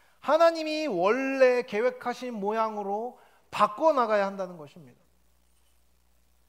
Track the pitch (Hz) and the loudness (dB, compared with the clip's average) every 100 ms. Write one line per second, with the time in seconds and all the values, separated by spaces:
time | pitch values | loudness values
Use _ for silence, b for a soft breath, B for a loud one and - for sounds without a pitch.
0 | _ _ - 311 339 330 311 311 311 180 | _ _ 0 4 4 2 -4 -4 -2 0
1 | 185 247 269 269 254 247 247 208 247 247 | 2 2 0 4 4 4 -2 -2 -2 -2
2 | 247 240 254 226 196 220 220 214 196 202 | -8 -8 -8 -6 -4 -2 -2 -4 -6 -6
3 | 240 - b b - - 208 - 320 277 | -8 -14 b b -8 0 0 4 2 4
4 | 226 208 196 196 180 175 147 180 135 _ | 2 2 0 -4 -10 -12 -18 -20 -20 _
5 | _ _ _ _ _ _ _ _ _ _ | _ _ _ _ _ _ _ _ _ _
6 | _ _ _ _ | _ _ _ _